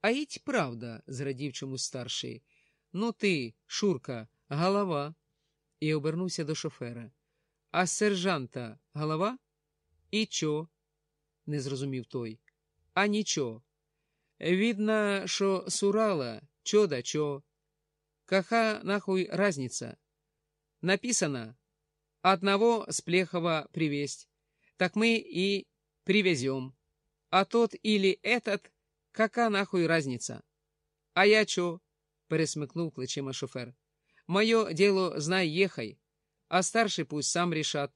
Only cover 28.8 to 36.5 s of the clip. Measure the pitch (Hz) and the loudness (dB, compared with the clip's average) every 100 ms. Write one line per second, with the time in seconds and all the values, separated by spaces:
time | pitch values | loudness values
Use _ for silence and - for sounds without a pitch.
28.8 | _ _ _ - 220 - 233 202 202 185 | _ _ _ -2 0 2 2 2 0 2
29.8 | 165 165 139 120 - 120 - _ _ _ | 4 2 0 -6 -8 -10 -16 _ _ _
30.8 | _ _ _ - 202 214 208 - 175 170 | _ _ _ 4 6 6 4 0 -2 -4
31.8 | _ _ _ _ _ 160 156 151 143 170 | _ _ _ _ _ 0 0 -2 -6 -4
32.8 | 165 - 131 - 139 127 131 127 120 - | -6 -6 -8 -6 -6 -8 -8 -8 -12 -16
33.8 | _ _ _ _ - 185 220 226 214 160 | _ _ _ _ -2 2 4 4 2 4
34.8 | 202 190 180 156 147 185 170 156 190 - | 4 4 0 -2 0 0 0 2 0 0
35.8 | 110 - _ _ _ _ _ | -10 -12 _ _ _ _ _